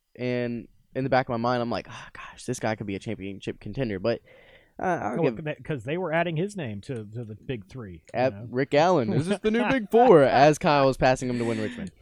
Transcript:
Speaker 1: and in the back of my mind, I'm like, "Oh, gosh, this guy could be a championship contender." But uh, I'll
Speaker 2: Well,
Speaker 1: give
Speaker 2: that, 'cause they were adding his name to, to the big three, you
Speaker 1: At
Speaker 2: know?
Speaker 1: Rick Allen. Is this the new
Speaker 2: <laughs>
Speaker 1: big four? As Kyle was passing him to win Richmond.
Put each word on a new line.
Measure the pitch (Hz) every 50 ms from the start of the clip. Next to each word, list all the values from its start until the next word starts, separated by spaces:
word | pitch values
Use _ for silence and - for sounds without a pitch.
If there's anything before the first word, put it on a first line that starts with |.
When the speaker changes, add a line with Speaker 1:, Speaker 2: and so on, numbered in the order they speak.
| _ _ _ -
Speaker 1:
and | 123 123 123 123 120 120 120 117 - - _ _ _ _ -
in | 131 135
the | 131
back | 135 127 135 -
of |
my | 120 113
mind, | 117 120 127 120
I'm | 120 120
like, | 110 90 - -
"Oh, | - - - -
gosh, | _ - - - - - -
this | - 123 -
guy | - 110 110
could | - 110 101
be | 98
a | 117
championship | - 110 104 - 92 98 98 98 - 113 - -
contender." | - 110 101 135 135 110 98 90
But | 98 117 117 - _ _ - - - _ - - _ _ _ -
uh, | - 185 170 131
I'll | - 208 240 175
Speaker 2:
Well, | 165 131 113
Speaker 1:
give | - 156
Speaker 2:
that, | 151 151 - 120
'cause | - 156 127 101
they | 135 156 180
were | 185 160 156
adding | 165 170 175 165 151
his | 185 208 202
name | 190 147 113 104 101
to, | - - 135 113 107 101 107
to | 120 120
the | 107 107
big | - - - 131 110 92 _
three, | - 131 113 95 85
you | 82 _ - -
Speaker 1:
At | 117 127 135 101
Speaker 2:
know? | 101 117 110
Speaker 1:
Rick | 117 127 143 - -
Allen. | 147 160 185 185 151 117 107 110
Is | 120 156 185
this | 208 196
the | - 220
new | 220 208 214
Speaker 2:
<laughs> | 202
Speaker 1:
big | 269 262 208 -
four? | - 226 247 262 185 151 -
As | 98 87 123 143 156 151 -
Kyle | - 170 147 143 135 135
was | 123 -
passing | 156 131 127 - 131 123
him | 123 120
to | 117
win | 117 113 110
Richmond. | 107 104 - - - - - _